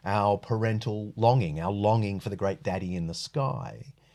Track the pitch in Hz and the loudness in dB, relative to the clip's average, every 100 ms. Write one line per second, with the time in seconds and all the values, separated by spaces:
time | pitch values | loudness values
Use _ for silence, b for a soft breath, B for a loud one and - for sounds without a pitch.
0 | 95 104 101 101 - 110 113 110 113 107 | -2 2 4 2 0 0 0 0 -2 -6
1 | 104 110 113 131 85 76 87 101 104 113 | -6 2 4 4 2 0 -2 2 4 4
2 | 104 98 107 98 98 98 98 92 90 90 | 2 -2 -4 -2 -2 -2 -4 -4 -4 -4
3 | 82 82 - 147 135 - - 117 139 - | -4 -6 -6 -2 -2 -4 -8 -12 -18 -20
4 | b | b